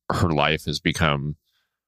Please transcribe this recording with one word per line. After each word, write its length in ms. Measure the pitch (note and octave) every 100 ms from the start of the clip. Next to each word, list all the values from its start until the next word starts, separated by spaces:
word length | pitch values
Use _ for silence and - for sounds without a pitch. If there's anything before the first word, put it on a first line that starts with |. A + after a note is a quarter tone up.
| -
her 180 | - F2+
life 360 | D2+ D2 D#2 -
has 120 | D2
become 560 | E2+ D2+ E2 C#2+ D2 D2+ _ _ _ _